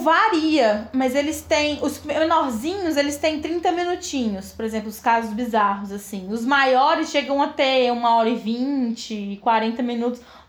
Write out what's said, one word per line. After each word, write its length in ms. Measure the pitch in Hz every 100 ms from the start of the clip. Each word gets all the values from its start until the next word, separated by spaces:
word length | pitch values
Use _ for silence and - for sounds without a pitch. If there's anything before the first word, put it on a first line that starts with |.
varia, 880 | 277 330 440 339 311 302 220 214 -
mas 240 | 262 262 277
eles 260 | 285 302
têm, 360 | - 302 302 294
os 220 | 285 -
menorzinhos, 920 | 302 294 320 320 277 220 302 392 339 285
eles 180 | 285 285
têm 240 | 320 302
trinta 320 | 320 339 359
minutinhos, 800 | 349 349 359 - 277 220 196 196
por 140 | - 220
exemplo, 240 | 220 214
os 100 | 220
casos 320 | 240 226 220
bizarros, 640 | 214 247 220 202 196 202
assim. 340 | 202 - 196 185
Os 140 | 226 233
maiores 640 | 277 269 254 285 320 311
chegam 320 | 294 247 277
a 60 | 294
ter 420 | 302 269 262 247
uma 280 | 240 233 233
hora 100 | 226
e 80 | 233
vinte, 1040 | 208 240 269 277 240 226 - 214 202 202
quarenta 400 | 240 220 220 233
minutos. 380 | 240 233 240 240 - -